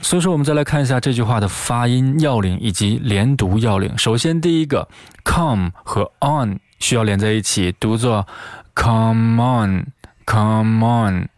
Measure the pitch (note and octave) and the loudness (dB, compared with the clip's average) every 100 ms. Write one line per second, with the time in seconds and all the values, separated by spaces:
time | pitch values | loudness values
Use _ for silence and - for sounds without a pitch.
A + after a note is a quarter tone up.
0 | - F3+ F3 E3+ C#3+ D3+ D3 D3+ C3+ C3 | -2 0 0 0 2 0 0 0 0 0
1 | C3 B2 A2+ A#2 G2+ - - A#2+ A#2+ B2 | 0 0 0 0 0 -4 -4 0 2 2
2 | C3 C#3 D#3 B2 F#2+ F2+ A#2 F#2+ G#2 A2+ | 2 2 2 2 0 -2 -4 -2 0 0
3 | C3 G2+ A2 C#3 F#2+ G2+ A2+ G2+ G2 - | 0 0 2 2 2 0 2 0 -2 -2
4 | - A2+ D#3 E3 E3+ E3 D#3 C3 - - | 0 0 0 0 2 0 0 -2 -4 -12
5 | - - - - E3 A2+ F2 F2 - - | -20 -12 -2 0 2 0 -2 -6 -8 -4
6 | G2+ _ C#3 D3+ A#2+ G2 _ _ - A#2+ | -4 _ -2 0 -2 -4 _ _ -2 0
7 | A2 G2 G#2+ A2 G2+ - F2+ F2+ A2 A2 | 2 2 0 0 -2 -2 -2 -2 -2 0
8 | B2 A2 G2 - - - - - A#2+ A2+ | 0 0 -2 -8 -18 -20 -12 -2 0 2
9 | A2+ A2+ A2+ A2+ A#2+ B2+ G#2 F#2 - - | 2 2 2 2 2 2 0 -2 -4 -12
10 | - _ - G#2+ G#2+ A2 A2 A2 A2+ A#2 | -20 _ -4 0 2 2 2 2 2 2
11 | A2 F#2 F2 | 2 0 -4